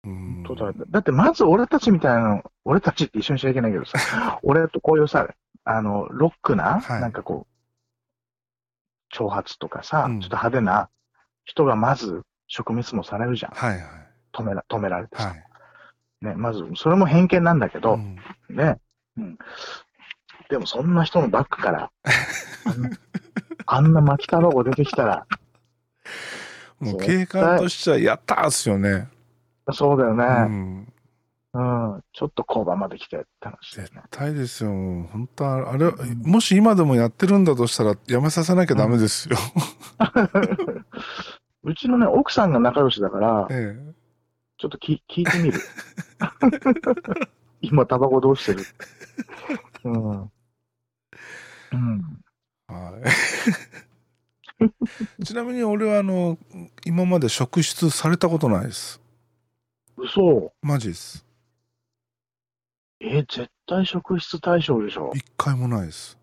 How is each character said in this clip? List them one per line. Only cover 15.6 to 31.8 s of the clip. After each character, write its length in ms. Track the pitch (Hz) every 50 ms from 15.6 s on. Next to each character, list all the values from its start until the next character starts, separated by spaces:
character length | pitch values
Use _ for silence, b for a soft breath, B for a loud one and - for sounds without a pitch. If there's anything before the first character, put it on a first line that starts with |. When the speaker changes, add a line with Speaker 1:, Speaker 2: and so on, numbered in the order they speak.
| b b b b b b b _ _ _ _ _
Speaker 2:
ね、 140 | - 107 90
ま 180 | 87 110 117
ず、 120 | 110 104 82 - 87
そ 160 | - - 156
れ 60 | 170
も 100 | 196 190
偏 220 | 156 139 170 185 180
見 160 | - 180 170
な 100 | 170 170
ん 40 | 151
だ 120 | 107 -
け 80 | - -
ど、 160 | 110 113 107
Speaker 1:
う 20 | 110
ん。 180 | 107 101 95 92 - - - _ _ _
Speaker 2:
ね。 300 | - 127 147 160 - - _ _ _ _ _ _ _
う 40 | 113
ん。 180 | 110 92 82 - B B B B B B B B B B _ _ - - - _ _ _ - - - _
で 80 | 139 131
も 80 | 101
そ 160 | - - 113
ん 120 | 143 170 180
な 100 | 170 160
人 160 | - - 175
の 60 | 151 117
バ 160 | - 117 143
ッ 120 | - -
グ 60 | -
か 100 | - 101
ら、 180 | 82 76 - - _ _
Speaker 1:
<laughs> 640 | _ - 120 - - - - - - - - - -
Speaker 2:
あ 60 | 233
ん 100 | 151 123
な、 80 | 127 254 220 - _ _ _ - _ _ _ 311 - _ 339 _ -
あ 140 | - - 135
ん 120 | 143 160
な 80 | 160 156
巻 260 | 147 143 139 143 -
き 40 | -
タ 100 | - 165
バ 100 | 165 175
コ 120 | 147 127 120
出 80 | 123
て 120 | 131 147 143
き 80 | -
た 120 | - - 127
ら、 220 | 110 92 78 - _ - - _ _ _ _ _ _ _ _ _ _ _ B B B B B B B B B B B B B B B B _
Speaker 1:
も 140 | 147 113
う 60 | 98 95
Speaker 2:
絶 80 | 95
対 0 |
Speaker 1:
警 200 | 104 156 185 185
官 320 | - - 190 180 165 175 175
と 100 | 180 175
し 140 | - -
ち 80 | - 175
ゃ 80 | 147 131
や 160 | 113 110 113
っ 60 | - _
た 120 | - -
ー 120 | - - 156
っ 20 |
す 180 | 131 - - 120
よ 100 | 104 98
ね。 300 | 98 101 98 92 107 - _ _ _ _ _ _ _ _ _ _ _ -
Speaker 2:
そ 220 | 139 - 143 143 143
う 40 | 135
だ 60 | 131
よ 100 | 117 110
ね。 100 | 117 120
Speaker 1:
う 40 | 123 127 120 113 110
ん。 420 | 107 101 95 95 92 95 101 117 _ _ _ _ _ _ _ _ _ _ _ _ -
Speaker 2:
う 420 | 127 123 123 123 120